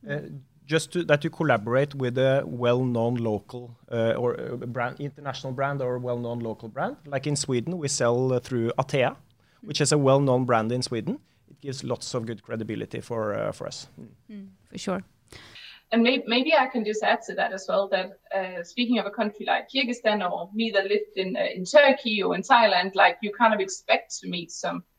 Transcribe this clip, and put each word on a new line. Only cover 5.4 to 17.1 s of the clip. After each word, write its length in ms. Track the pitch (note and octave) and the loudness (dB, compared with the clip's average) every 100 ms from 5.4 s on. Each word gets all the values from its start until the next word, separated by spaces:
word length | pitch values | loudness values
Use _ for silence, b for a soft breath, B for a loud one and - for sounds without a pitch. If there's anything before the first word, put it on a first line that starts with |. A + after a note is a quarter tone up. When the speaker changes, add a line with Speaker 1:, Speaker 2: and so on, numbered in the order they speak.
| C3+ | -8
Speaker 1:
brand 280 | B2+ C#3 C#3+ | -4 -4 -2
or 180 | B2+ B2+ | -2 -4
well-known 420 | B2 A#2+ A#2+ A#2+ | -4 -4 -4 -6
local 280 | A2+ G#2+ A2+ | -6 -8 -10
brand. 280 | G#2+ F3+ C#4+ C#3+ | -6 -6 -6 -6
Like 200 | C#3 C#3+ | -4 -2
in 100 | C#3+ | -2
Sweden, 420 | - B2+ A#2+ F3+ | 0 -2 -2 -4
we 80 | C#3+ | -4
sell, 440 | - A#2+ A#2+ C3 | 0 2 2 2
uh, 80 | B2 | 0
through 320 | - B2+ A2+ - | -2 -2 0 -2
Atea, 400 | C3+ C#3+ B2+ - _ _ _ _ | -2 2 0 0 _ _ _ _
which 180 | - D3 | -10 -2
is 120 | D3 | 2
a 60 | D3 | 4
well-known 460 | C3+ C#3 C#3+ B2+ | 6 6 6 2
brand 280 | B2+ A#2 A2 | 4 2 2
in 100 | B2 | -2
Sweden. 380 | B2+ A#2+ A2 C4+ _ _ _ | -2 -4 -4 -6 _ _ _
It 120 | - | -16
gives 240 | C#3+ C3+ | -12 -10
lots 280 | C3+ A#2+ - | -6 -6 -4
of 120 | B2+ A2+ | -6 -6
good 160 | A2+ | -10
credibility 580 | - A2+ A2 G#2+ A2+ A#2+ | -8 -8 -6 -6 -6 -10
for, 340 | - A#2 G#2+ | -8 -4 -2
uh, 180 | G#2 G#2 | -2 -4
for 160 | G#2 - | -4 -10
us. 180 | - - - | -10 -16 -18
Mm. 80 | A2+ - _ | -20 -20 _
Speaker 2:
Mm, 200 | G#3+ G3 F#3+ _ | -18 -18 -20 _
for 100 | - | -12
sure. 260 | - F#3 F#3 _ _ B B B B B B | -6 -6 -6 _ _ B B B B B B
Speaker 3:
And 100 | A#3 | 2
may-, 220 | A#3 C4 - | 4 2 0
maybe 260 | A#3+ C#4+ | 0 4
I 140 | D#4+ C4 | 4 4
can 180 | B3 | 0
just 200 | G#3 G#3+ | -2 -2
add 180 | G#3 | 0